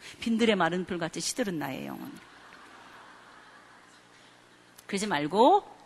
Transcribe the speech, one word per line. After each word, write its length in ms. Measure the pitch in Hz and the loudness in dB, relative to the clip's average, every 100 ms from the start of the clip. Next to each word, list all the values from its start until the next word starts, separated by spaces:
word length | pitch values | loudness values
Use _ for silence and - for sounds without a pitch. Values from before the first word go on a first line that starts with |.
| - - | -18 -10
빈들의 360 | 233 220 226 202 | -4 2 4 4
마른 300 | 165 180 175 | 2 0 -4
풀같이 340 | 175 160 170 | -4 -6 -6
시들은 380 | - - 214 165 | -6 -4 -4 -4
나의 300 | 143 135 69 | -6 -8 -10
영혼. 240 | - - - - - - - - - - - - - - - - - - - - - - - - - - - - - - | -10 -14 -16 -20 -20 -20 -20 -20 -20 -20 -20 -20 -20 -20 -20 -20 -20 -20 -20 -20 -20 -20 -20 -20 -20 -20 -20 -20 -20 -8
그러지 220 | 196 208 | -6 -2
말고 560 | 151 151 190 269 403 - - | -2 0 6 6 6 2 -12